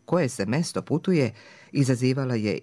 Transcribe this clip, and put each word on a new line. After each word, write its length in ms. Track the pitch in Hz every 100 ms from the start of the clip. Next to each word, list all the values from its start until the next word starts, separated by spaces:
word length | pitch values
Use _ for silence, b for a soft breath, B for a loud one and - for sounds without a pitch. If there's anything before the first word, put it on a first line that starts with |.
koje 240 | - 170 135
se 180 | - 98
mesto 360 | 131 170 104
putuje, 500 | - 147 - 170 120 B B B B
izazivala 600 | - 131 123 127 131 131
je 240 | 117 107 87